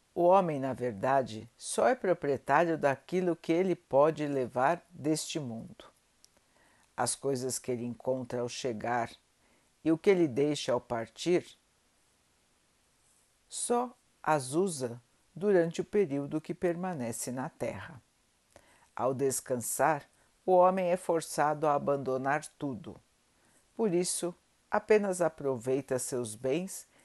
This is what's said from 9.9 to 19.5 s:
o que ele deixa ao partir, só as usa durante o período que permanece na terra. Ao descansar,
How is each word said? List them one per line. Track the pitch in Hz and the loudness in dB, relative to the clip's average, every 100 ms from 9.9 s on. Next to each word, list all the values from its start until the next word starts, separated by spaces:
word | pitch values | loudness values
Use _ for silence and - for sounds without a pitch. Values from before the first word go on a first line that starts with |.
o | 160 | 0
que | 208 | 2
ele | 190 160 | 4 2
deixa | 120 147 143 - | 2 0 0 -2
ao | 123 | -4
partir, | - 120 113 - 165 175 - - _ _ _ _ _ _ _ _ _ _ _ _ _ _ _ _ _ _ _ | -2 -6 -6 -6 0 0 -2 -20 _ _ _ _ _ _ _ _ _ _ _ _ _ _ _ _ _ _ _
só | - - 240 247 - _ _ | -8 -2 -2 -2 -10 _ _
as | - 156 127 | 0 0 0
usa | 151 196 151 123 120 _ _ _ 156 | -2 -2 -2 -8 -8 _ _ _ -4
durante | 208 185 165 165 | 2 4 4 -2
o | 175 | -2
período | 208 180 143 143 151 | 0 0 -2 -4 -6
que | - | -6
permanece | 165 175 170 185 165 113 - - | -4 -2 -2 -6 -6 -6 -6 -8
na | 123 147 | -6 -8
terra. | - 117 101 - 131 _ _ _ _ _ - _ _ _ - | -8 -10 -8 -14 -18 _ _ _ _ _ -20 _ _ _ -2
Ao | 120 | -2
descansar, | 131 135 127 - | 2 0 0 -2